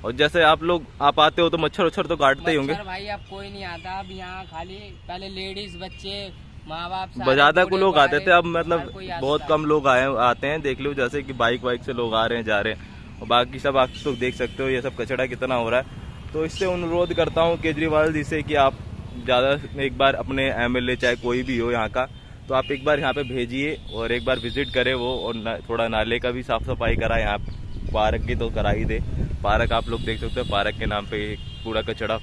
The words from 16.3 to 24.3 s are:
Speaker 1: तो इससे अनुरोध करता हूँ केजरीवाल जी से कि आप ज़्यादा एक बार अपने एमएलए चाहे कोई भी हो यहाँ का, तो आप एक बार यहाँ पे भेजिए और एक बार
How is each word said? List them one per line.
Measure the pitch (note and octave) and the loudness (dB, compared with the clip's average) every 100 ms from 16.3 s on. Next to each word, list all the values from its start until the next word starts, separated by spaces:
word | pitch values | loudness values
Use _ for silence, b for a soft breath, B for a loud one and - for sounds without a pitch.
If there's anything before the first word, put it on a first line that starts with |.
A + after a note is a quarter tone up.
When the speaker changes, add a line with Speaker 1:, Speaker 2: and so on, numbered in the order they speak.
Speaker 1:
तो | D#3 D#3+ | -4 -4
इससे | - F#3 | -2 -2
अनुरोध | F3+ E3+ E3+ F3 | -2 -2 0 0
करता | E3+ D#3 D#3+ | 2 0 2
हूँ | E3 E3+ | 2 2
केजरीवाल | D#3+ D3 D#3+ D#3 D#3 | -2 0 2 4 2
जी | D#3 | 0
से | C#3+ D#3+ | -2 -4
कि | D3 D3 | 0 4
आप | C3+ - - - - - | 4 2 -14 -12 -12 -10
ज़्यादा | B2+ B2 C3+ C#3+ B2 C#3 | 2 2 4 0 -4 -4
एक | C3+ B2 | -4 2
बार | C3+ C3+ | 2 2
अपने | - C3+ C3+ G#2+ | -4 0 0 0
एमएलए | A#2+ B2+ B2 B2 | 0 0 0 0
चाहे | B2 B2 | 0 0
कोई | A#2+ B2 | 0 -2
भी | B2+ A#2+ | 0 -2
हो | A#2 | 0
यहाँ | A#2+ G#2+ | 0 0
का, | B2 C3 B B B - | -2 -4 B B B -2
तो | |
आप | C3 C3+ | -2 0
एक | C#3 C3+ | -2 2
बार | D3 | 2
यहाँ | C#3 | 2
पे | C3 C3 | -2 -4
भेजिए | B2+ A#2+ C3 D3 D3+ - | -4 -4 -2 -4 -4 -8
और | G#2+ A2+ | -6 -2
एक | A#2+ | -2
बार | A#2+ | 0